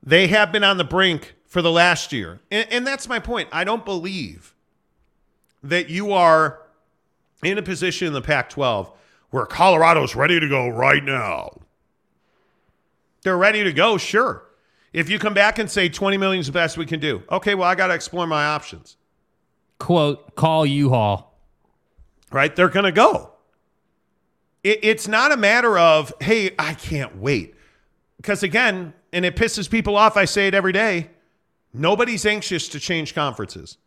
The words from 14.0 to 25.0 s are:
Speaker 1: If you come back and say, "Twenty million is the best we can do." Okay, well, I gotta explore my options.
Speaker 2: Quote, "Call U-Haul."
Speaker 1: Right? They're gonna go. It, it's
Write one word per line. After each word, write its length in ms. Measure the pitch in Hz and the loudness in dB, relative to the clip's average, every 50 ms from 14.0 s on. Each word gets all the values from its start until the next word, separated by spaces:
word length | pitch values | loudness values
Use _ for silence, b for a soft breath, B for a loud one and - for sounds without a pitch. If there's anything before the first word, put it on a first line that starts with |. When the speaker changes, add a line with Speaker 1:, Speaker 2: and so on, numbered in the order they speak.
| - - - 180 262 - 113 - - _ _ _ _ _ _ _ _ _ _ | -2 -2 0 0 0 0 -4 -8 -16 _ _ _ _ _ _ _ _ _ _
Speaker 1:
If 160 | 165 165 143 | -6 -4 -2
you 100 | 208 214 | -2 -2
come 140 | - 214 202 | -2 0 2
back 260 | 196 202 214 220 220 | 4 2 2 2 -2
and 100 | 220 170 | -6 -4
say, 200 | - 202 185 170 | -2 -2 -2 -2
"Twenty 280 | - - 196 196 196 | -2 -2 -2 -2 0
million 220 | 196 196 190 190 185 | 0 0 0 -2 -2
is 60 | 160 | -4
the 80 | 131 139 | -4 -2
best 240 | 175 170 160 - | -2 -2 -2 -4
we 80 | 165 165 | -8 -8
can 160 | 135 165 156 | -6 -6 -4
do." 200 | 143 151 123 92 - - | -4 -4 -4 -6 -6 -6
Okay, 240 | - 185 - 208 202 | -6 -2 -2 -2 -2
well, 140 | 190 180 | 0 0
I 80 | 175 185 | 0 0
gotta 180 | 185 190 185 175 | 0 0 0 0
explore 320 | 165 - - - 175 170 | -4 -6 -8 -6 -6 -4
my 200 | 165 156 151 147 | -2 -2 -2 -2
options. 500 | 151 151 147 - - - 82 - _ _ _ _ _ _ _ _ _ _ _ _ _ _ _ _ _ _ | -2 -2 -4 -8 -12 -20 -20 -20 _ _ _ _ _ _ _ _ _ _ _ _ _ _ _ _ _ _
Speaker 2:
Quote, 580 | _ - - 175 170 151 147 143 - _ - _ | _ -2 0 2 2 2 2 -2 -6 _ -16 _
"Call 300 | - - 160 160 160 156 | 0 2 2 4 2 2
U-Haul." 720 | 143 139 143 143 135 127 120 107 104 101 92 - _ _ _ _ _ _ _ _ _ _ _ _ _ _ _ - _ _ _ _ _ | 2 2 2 2 2 2 2 2 2 0 -2 -6 _ _ _ _ _ _ _ _ _ _ _ _ _ _ _ -20 _ _ _ _ _
Speaker 1:
Right? 240 | - 135 139 156 - | -2 0 0 0 2
They're 140 | - 180 175 | 2 2 2
gonna 240 | - 190 202 190 160 | 2 2 0 2 4
go. 380 | 185 240 349 370 - - - _ _ _ _ _ _ _ _ _ _ _ _ _ _ _ _ _ _ _ _ _ _ _ _ _ _ _ | 6 6 6 4 0 -6 -10 _ _ _ _ _ _ _ _ _ _ _ _ _ _ _ _ _ _ _ _ _ _ _ _ _ _ _
It, 160 | 196 214 214 214 | 0 0 2 2
it's 220 | 214 220 220 | 0 0 0